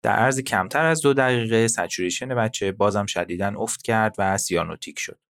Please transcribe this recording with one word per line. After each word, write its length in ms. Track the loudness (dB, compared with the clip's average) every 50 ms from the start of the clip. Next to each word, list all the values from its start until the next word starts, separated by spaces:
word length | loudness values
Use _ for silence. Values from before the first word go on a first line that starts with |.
| -2
در 120 | 0 2
عرض 240 | 4 4 2 2 0
کمتر 460 | -2 -2 0 0 0 0 0 0 2
از 160 | 2 2 2
دو 120 | 4 4 4
دقیقه 540 | 4 4 2 2 0 0 2 2 4 4 2
سچوریشن 680 | 2 -2 -4 -4 -4 -4 -4 -4 -4 -4 -6 -4 -2
بچه 360 | 0 0 -2 -2 -2 -4 -4
بازم 340 | 0 2 2 2 2 0 -2
شدیداً 480 | -2 -2 -4 -4 -4 -4 -4 -4 -4 -4 -4
افت 240 | -6 -6 -6 -6
کرد 340 | -4 0 0 2 2 0 0 0
و 200 | 0 0 0 0
سیانوتیک 640 | 0 0 -2 -2 -2 -2 -6 -10 -14 -14 -10 -10
شد. 180 | -10 -10 -12 -16 _ _ _